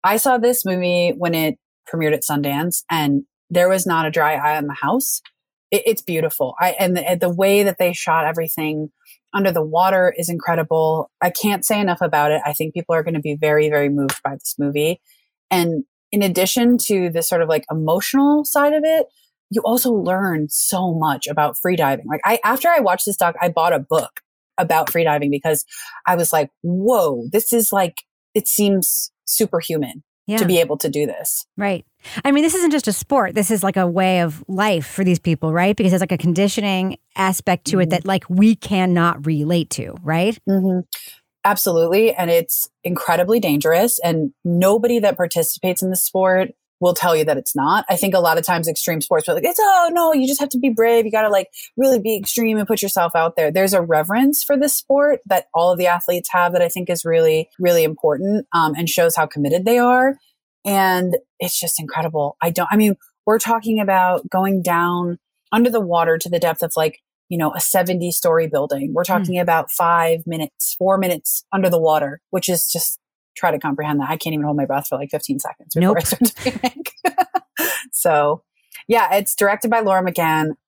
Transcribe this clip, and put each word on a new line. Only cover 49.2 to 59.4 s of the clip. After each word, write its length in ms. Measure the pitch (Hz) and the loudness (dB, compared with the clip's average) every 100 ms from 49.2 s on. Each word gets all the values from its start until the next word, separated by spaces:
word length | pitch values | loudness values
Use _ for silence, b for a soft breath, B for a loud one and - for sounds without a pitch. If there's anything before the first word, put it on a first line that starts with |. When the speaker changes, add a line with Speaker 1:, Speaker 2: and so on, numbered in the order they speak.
| 170 | 0
Speaker 1:
are 40 | |
like, 120 | 165 339 | -2 0
"It's, 140 | 349 | 2
oh 280 | 415 370 339 | 4 4 2
no, 180 | 339 330 | 2 2
you 160 | 302 262 | 2 0
just 140 | 285 | -2
have 80 | 285 | -4
to 100 | 247 | -2
be 100 | 262 | 0
brave. 360 | 226 226 233 220 | 2 4 4 2
You 60 | |
gotta, 180 | 214 214 | 0 2
like, 180 | 202 185 B B - | 0 -2 B B 0
really 220 | 269 247 | 2 2
be 180 | 202 214 | 0 -4
extreme 400 | 196 - 226 214 | -4 -2 0 0
and 100 | 202 | -2
put 140 | 214 | -2
yourself 340 | 196 196 170 170 | -2 0 0 0
out 220 | 165 - | 0 0
there." 120 | 151 | 0
There's 240 | 180 190 | 2 2
a 80 | 190 | 2
reverence 600 | 170 156 165 220 269 294 | 2 0 2 2 2 2
for 140 | - 285 | 0 0
this 180 | 285 - | 2 -2
sport 460 | - 277 294 277 - | 0 2 4 0 0
that 200 | 185 - | -2 0
all 180 | 165 175 | 2 2
of 60 | 175 | 4
the 100 | 180 | 2
athletes 420 | 175 - 175 - | 2 0 -4 -2
have 180 | 180 175 | 0 2
that 100 | 175 | 2
I 60 | 175 | 0
think 220 | 185 175 | -2 -4
is 160 | 170 165 | -4 0
really, 420 | 165 160 156 160 - | 2 4 2 -2 -2
really 260 | 180 170 156 | 2 4 2
important, 600 | 156 156 143 190 208 - | 0 0 0 0 -2 -2
um, 200 | 170 156 147 | 0 0 0
and 140 | 165 | -2
shows 260 | - 170 165 | 2 2 2
how 100 | 156 | -2
committed 380 | 147 | -2